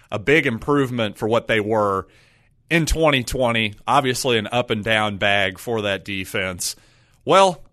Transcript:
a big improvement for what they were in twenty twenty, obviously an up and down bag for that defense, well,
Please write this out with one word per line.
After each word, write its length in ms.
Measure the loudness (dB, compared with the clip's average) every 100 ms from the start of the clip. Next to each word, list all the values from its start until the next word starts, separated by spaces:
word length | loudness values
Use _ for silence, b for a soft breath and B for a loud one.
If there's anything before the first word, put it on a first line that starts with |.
| b
a 80 | -6
big 260 | 2 2 2
improvement 720 | -2 0 0 0 -2 -4 -4
for 100 | -2
what 200 | 0 0
they 120 | 0
were 480 | 0 2 2 0 -4 b b b b _ -2
in 160 | -2 0
twenty 380 | 0 2 2
twenty, 500 | 0 -2 0 0 -2 -4 0
obviously 500 | 2 2 0 0 0
an 100 | 0
up 180 | -2 -2
and 140 | -2
down 340 | 0 0 0 0
bag 400 | 0 2 0 -4
for 240 | -6 -4
that 240 | -2 -4 -6
defense, 720 | -8 -6 -4 -4 -6 -8 -10 b b b b 2
well, 380 | 4 4 2 -6